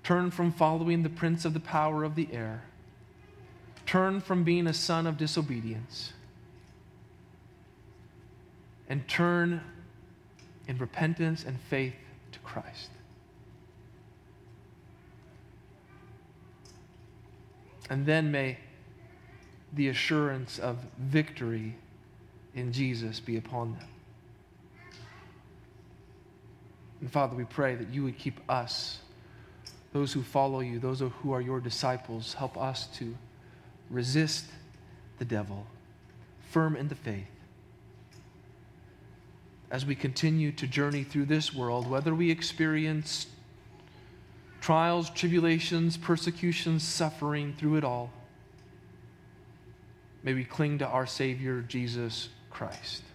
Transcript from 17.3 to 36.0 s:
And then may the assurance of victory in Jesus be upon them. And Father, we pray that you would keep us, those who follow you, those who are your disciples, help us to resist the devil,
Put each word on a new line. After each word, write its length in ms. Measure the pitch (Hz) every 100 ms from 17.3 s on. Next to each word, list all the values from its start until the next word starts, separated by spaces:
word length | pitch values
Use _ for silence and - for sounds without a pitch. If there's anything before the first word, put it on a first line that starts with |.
| - - - - - -
And 180 | 135 143
then 260 | 160 156
may 260 | 143 131 127 - - - - - - - - - - -
the 160 | 147 139
assurance 680 | 123 - 156 147 131 123 -
of 200 | 120 120 123 -
victory 760 | 131 151 151 - 120 113 110 110 - - - - - - -
in 200 | 127 123
Jesus 480 | 123 131 117 113 110
be 160 | - 113
upon 380 | 113 123 117
them. 140 | 113 - - - - - - - - - - - - - - - - - - - - - - - - - - - - - - - -
And 100 | 127
Father, 260 | 147 135 123
we 80 |
pray 320 | 117 - 135 123
that 120 | 107
you 120 | 135
would 160 | 135 117
keep 220 | 139 - -
us, 480 | 131 120 - - - - - - - - - - - -
those 200 | 143 143
who 120 | 143
follow 340 | 123 139 135 135
you, 220 | 127 117
those 180 | 127 131
who 340 | 131 - 143
are 80 | 131
your 200 | 123 131
disciples, 760 | 123 - 135 127 - 113 113
help 220 | - 135 -
us 300 | 131 127 - -
to 180 | 117 120 - - - - - - -
resist 580 | 123 123 147 156 - - - - - - - - -
the 40 |
devil, 400 | 120 107 101 98 107 - - -